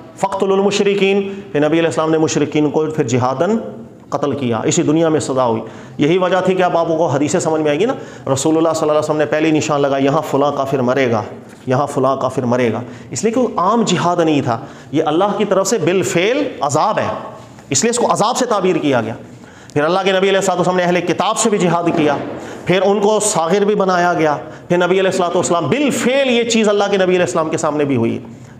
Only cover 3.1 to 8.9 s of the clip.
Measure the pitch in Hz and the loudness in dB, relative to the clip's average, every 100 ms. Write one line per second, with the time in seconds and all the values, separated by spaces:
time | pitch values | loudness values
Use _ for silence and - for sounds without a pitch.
3.1 | 123 127 139 175 226 - - - - - | 0 0 0 0 -2 -4 -12 -18 -20 -8
4.1 | 151 143 127 123 110 156 160 147 160 165 | -4 -2 -2 -2 -2 0 0 2 2 2
5.1 | 151 - 131 123 113 - - - - 151 | 0 0 0 0 0 -4 -14 -14 -2 0
6.1 | 185 180 185 180 185 180 165 165 160 165 | 2 2 2 2 2 2 2 0 0 0
7.1 | 139 147 180 160 156 151 147 233 - - | 0 0 0 0 0 0 0 0 -2 -10
8.1 | - - 135 160 160 165 160 156 | -10 -4 0 2 2 2 0 0